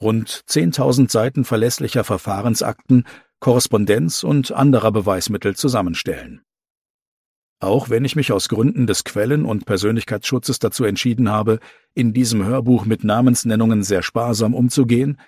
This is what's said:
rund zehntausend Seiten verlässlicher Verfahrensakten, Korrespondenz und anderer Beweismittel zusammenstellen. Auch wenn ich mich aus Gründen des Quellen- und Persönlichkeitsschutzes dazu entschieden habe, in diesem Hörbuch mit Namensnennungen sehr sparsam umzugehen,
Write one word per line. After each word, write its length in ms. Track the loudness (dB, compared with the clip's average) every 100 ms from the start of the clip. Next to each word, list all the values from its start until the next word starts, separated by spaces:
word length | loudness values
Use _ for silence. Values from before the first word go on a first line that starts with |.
rund 420 | -2 -2 -4 -10 -4
zehntausend 680 | 0 0 2 2 4 4
Seiten 320 | 2 0 -2
verlässlicher 640 | -2 0 0 -2 -4 -2 -2
Verfahrensakten, 1000 | -4 -4 -4 -2 -2 -4 -4 2 2 2 -6 _ _
Korrespondenz 840 | 0 2 2 0 2 0 0 -4
und 300 | 0 0 0
anderer 380 | 2 4 4 2
Beweismittel 640 | 0 0 -2 -4 -4 -4 -2
zusammenstellen. 840 | -2 0 -2 -4 -6 -8 -12 -20 _ _ _ _ _ _ _ _ _ _ _ _
Auch 300 | -2 0 0
wenn 160 | -2 0
ich 100 | -2
mich 160 | 0
aus 160 | -2 0
Gründen 400 | 0 2 2 0
des 160 | 0
Quellen- 420 | -4 -2 0 0 -2
und 200 | -4 -2
Persönlichkeitsschutzes 960 | -2 0 -2 -4 -6 -4 -4 -4 -4
dazu 260 | -4 -2 -2
entschieden 440 | 0 -2 0 0
habe, 300 | 0 0 -2 -4 -20 _
in 200 | -2 0
diesem 320 | 0 0 0 0
Hörbuch 400 | 0 2 2 2
mit 180 | -2
Namensnennungen 800 | 0 2 2 2 0 2 2 2
sehr 180 | 0 -2
sparsam 520 | -2 -4 -2 0 0
umzugehen, 680 | 2 2 2 2 2 0 -6